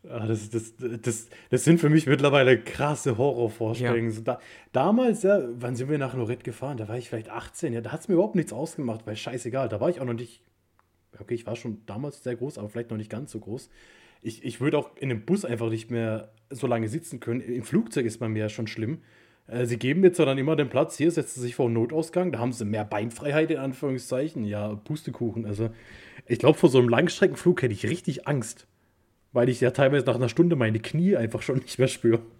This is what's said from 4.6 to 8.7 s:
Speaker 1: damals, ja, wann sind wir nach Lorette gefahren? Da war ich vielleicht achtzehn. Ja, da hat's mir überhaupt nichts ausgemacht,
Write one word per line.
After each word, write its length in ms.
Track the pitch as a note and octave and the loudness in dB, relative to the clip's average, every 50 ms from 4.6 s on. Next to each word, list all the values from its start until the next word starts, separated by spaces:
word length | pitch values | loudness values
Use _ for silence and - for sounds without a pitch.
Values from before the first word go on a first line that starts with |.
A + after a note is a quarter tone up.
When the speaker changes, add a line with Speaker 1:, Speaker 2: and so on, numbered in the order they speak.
| - _ | -20 _
Speaker 1:
damals, 520 | - B2 C3+ F3+ G#3+ B3 B3+ A#3+ G#3+ - - | 0 2 4 4 4 4 4 2 2 2 4
ja, 180 | F#3+ G3+ G3 C#3 A#2+ A#2 | 4 4 4 2 -2 -6
wann 200 | B2 A#2 A#2+ C3 | -6 -6 -6 -4
sind 140 | A2+ B2+ C#3 | -4 -2 -2
wir 80 | D3+ | -2
nach 160 | D3 C#3 C3 C3+ | -2 -2 -4 -2
Lorette 300 | C3 A#2 G#2+ B2 A#2+ - | -4 -2 -2 -4 -6 -6
gefahren? 340 | C3 A#2 - - C3+ D3 | -12 -10 -8 -8 -8 -8
Da 100 | A#2 G#2+ | -8 -8
war 100 | G2+ A#2 | -8 -8
ich 120 | B2 A#2 - | -8 -8 -8
vielleicht 200 | - A#2 A2+ - | -8 -10 -8 -10
achtzehn. 440 | A2 - - - _ - - D3 A#2 | -12 -12 -12 -12 _ -6 -4 -4 -4
Ja, 80 | A#2 | -4
da 100 | A2+ A#2+ | -6 -6
hat's 160 | C3+ D#3+ - | -10 -10 -4
mir 60 | - F#3+ | 0 2
überhaupt 220 | E3 G3 G#3+ - | 2 2 2 0
nichts 180 | F#3 D3+ - A2+ | -2 -2 -2 -6
ausgemacht, 520 | A#2+ D3 - | -8 -8 -8